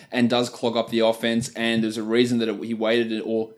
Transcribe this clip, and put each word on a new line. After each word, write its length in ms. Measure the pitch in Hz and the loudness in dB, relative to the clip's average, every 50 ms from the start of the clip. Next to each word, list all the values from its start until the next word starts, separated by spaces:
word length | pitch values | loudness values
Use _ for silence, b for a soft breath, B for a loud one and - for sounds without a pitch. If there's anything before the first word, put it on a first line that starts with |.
| B B | B B
and 200 | - 123 120 113 | 0 0 2 2
does 180 | 123 120 123 120 | 2 2 0 -2
clog 260 | - - 131 117 113 | -4 -4 -4 -2 0
up 140 | 113 113 - | -2 -2 -2
the 120 | 117 113 | 0 2
offense. 500 | 110 113 113 113 117 117 113 117 113 - | 2 2 2 2 0 0 0 0 -2 -4
And 340 | - 110 117 113 117 113 110 | -6 -4 -2 0 0 0 0
there's 140 | 110 110 117 | 0 -2 -4
a 40 | 107 | -4
reason 360 | 110 113 120 127 120 123 117 | 2 2 4 4 4 2 0
that 100 | 113 110 | 0 -2
it, 160 | 104 - 95 | -2 -4 -6
he 80 | 113 113 | -6 -4
waited, 500 | 107 110 110 117 120 117 113 110 110 - | -2 0 2 2 2 0 0 -4 -4 -4
or 260 | 110 113 110 110 110 - | -2 -2 -2 -4 -4 -6